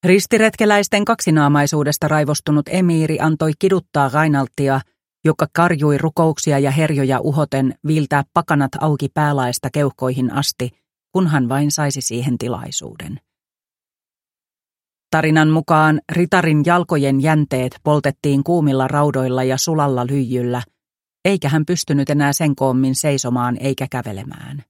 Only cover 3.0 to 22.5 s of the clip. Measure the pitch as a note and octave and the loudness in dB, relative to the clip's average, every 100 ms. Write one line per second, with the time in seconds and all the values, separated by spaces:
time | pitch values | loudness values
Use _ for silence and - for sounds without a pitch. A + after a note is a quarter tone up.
3 | D#3 D#3 D#3+ D#3 D#3+ D3+ G3 F#3+ - D3+ | 0 0 0 0 -2 0 0 0 -2 0
4 | C#3 C#3 D#3 C#3+ C3 - C#3 C3+ - _ | 0 2 2 2 -2 -2 0 0 -4 _
5 | _ _ D#3+ D#3 D3+ - F3 E3+ D3 C#3+ | _ _ -2 0 -2 2 2 2 0 0
6 | D#3+ - D#3+ D3+ - C#3+ C#3 C3+ D#3 C#3+ | -2 0 0 0 0 0 0 0 0 0
7 | C3+ C3 - D3 D3 C3+ C3+ - D3+ D#3 | 0 0 0 -2 0 0 -2 -2 -2 -2
8 | C#3+ C#3+ C#3 - D#3+ D3+ C3+ - D#3 D3 | 0 0 0 -4 0 0 0 -2 -2 -2
9 | C#3 - D3 C#3+ B2 B2 C3 D3+ C#3+ - | -2 -2 0 0 -2 -4 -6 -2 -2 -2
10 | B2+ B2+ B2+ - C#3 - B2 _ _ _ | -4 -2 -2 -2 -4 -4 -8 _ _ _
11 | _ F#3 F3+ D3 A#2+ C3+ D3 D3 C#3+ C3+ | _ -2 0 0 0 0 0 0 -4 -4
12 | - A#2 C3 A#2+ A#2 A#2 A#2+ - - - | -6 -4 -4 -4 -4 -6 -8 -10 -12 -16
13 | - C#3+ _ _ _ _ _ _ _ _ | -12 -14 _ _ _ _ _ _ _ _
14 | _ _ _ _ _ _ _ _ _ _ | _ _ _ _ _ _ _ _ _ _
15 | _ D#3+ D#3 D#3 D#3 D#3+ D#3 D#3 D#3 D#3 | _ 0 2 4 4 2 2 2 4 2
16 | - E3+ F3 F#3 E3 D3+ D3 F3 E3+ D#3 | -2 -2 2 2 2 2 2 0 0 0
17 | C#3 C3+ D3 D#3 C#3+ C3 B2+ - - D3 | 2 2 2 2 0 -2 -4 -4 0 0
18 | C#3+ - D3 C#3 C#3+ F3 D3+ C3+ C3 D3 | 0 -2 0 0 2 0 2 0 0 0
19 | D3 C#3 C3 B2+ C3 C3 - D#3+ C#3+ B2+ | 0 0 -2 0 -2 -2 -2 0 0 -2
20 | B2 C#3 B2 B2 B2 B2 A#2+ _ _ _ | -2 -2 -2 -2 -2 -4 -8 _ _ _
21 | _ _ F#3 G3 C#3+ D#3 D#3 - - C#3+ | _ _ -2 0 0 0 0 -4 -2 -2
22 | C3+ D3 C#3+ C#3+ D#3 | 0 0 0 0 -2